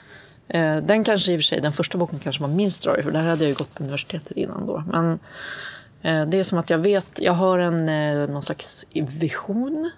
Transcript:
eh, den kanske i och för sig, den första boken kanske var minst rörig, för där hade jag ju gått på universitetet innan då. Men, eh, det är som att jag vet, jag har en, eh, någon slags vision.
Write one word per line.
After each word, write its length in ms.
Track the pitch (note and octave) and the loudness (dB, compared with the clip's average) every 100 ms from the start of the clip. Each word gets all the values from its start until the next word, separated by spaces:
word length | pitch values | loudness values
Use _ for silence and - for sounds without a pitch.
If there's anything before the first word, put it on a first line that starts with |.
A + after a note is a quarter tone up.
| - - - - - | -4 -20 -20 -20 -4
eh, 220 | E3+ D#3 D#3 | 2 2 2
den 280 | D#3 A3 | 2 2
kanske 280 | A3 G3+ F3+ | 4 2 2
i 40 | E3+ | 2
och 20 | |
för 20 | |
sig, 160 | - - | 2 2
den 120 | D3+ | 0
första 260 | D3 E3+ F#3 | -2 -2 -2
boken 200 | E3+ C#3+ | -2 -2
kanske 240 | D3 C3+ | -6 -4
var 60 | C#3+ | 0
minst 380 | E3 G3+ F3 - | 2 2 2 2
rörig, 180 | C#3 | 0
för 60 | D3 | 0
där 100 | D#3 E3 | 0 2
hade 180 | E3 | 2
jag 40 | D#3 | 2
ju 60 | |
gått 200 | C3+ D3 | 0 -4
på 80 | - | -8
universitetet 540 | C#3 C#3 - E3+ - - | -6 -6 -6 -10 -8 -6
innan 300 | - - - | -6 -4 -6
då. 160 | - D#3+ | -6 -2
Men, 320 | E3 E3 E3 - - - - - - - - | 0 0 0 -6 -16 -14 -12 -14 -16 -20 -8
eh, 240 | D#3+ D#3+ D3+ | -2 0 2
det 120 | F#3+ | 0
är 40 | |
som 140 | F#3 F3 | 2 0
att 120 | D#3+ | 2
jag 80 | E3 | 2
vet, 280 | F#3 G3 - - | 4 2 0 0
jag 160 | F#3 | 2
har 260 | F3 F#3+ F3+ | 4 4 4
en, 300 | F3 E3 D#3+ | 2 2 2
eh, 400 | D#3 D3+ D3 C#3+ | 2 2 0 0
någon 140 | C#3+ | -2
slags 440 | - D3 - - - | -6 -4 -2 -2 -4
vision. 960 | D#3+ C#3+ D3+ E3 - - G#3 C4 D4+ E4 | -4 -4 -2 -2 -2 -4 -2 -2 -2 -4